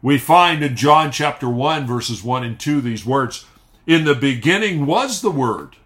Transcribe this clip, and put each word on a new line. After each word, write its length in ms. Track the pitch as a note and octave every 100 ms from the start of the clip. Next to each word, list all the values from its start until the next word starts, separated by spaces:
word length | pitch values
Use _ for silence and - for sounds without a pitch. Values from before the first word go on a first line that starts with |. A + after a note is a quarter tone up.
We 140 | B2 C#3
find 440 | - E3+ F3 D#3
in 140 | D3 A#2
John 360 | C#3 D3+ D#3
chapter 360 | B2+ D3 - B2+
one, 400 | A#2+ C#3+ D#3 C3
verses 380 | A#2+ A#2 A2 G#2+
one 180 | B2+
and 160 | A#2+ A2+
two 220 | - D3
these 240 | B2 A2 G2
words, 400 | C3+ B2+ - - _ _ _ -
"In 160 | E3
the 100 | D#3
beginning 720 | C3+ C#3 B2 D3 F#3+ G#3+ E3 C#3
was 360 | F#3+ C4+ G#3+
the 100 | G#3+
Word 460 | D3+ B2 F#2+ C#2 _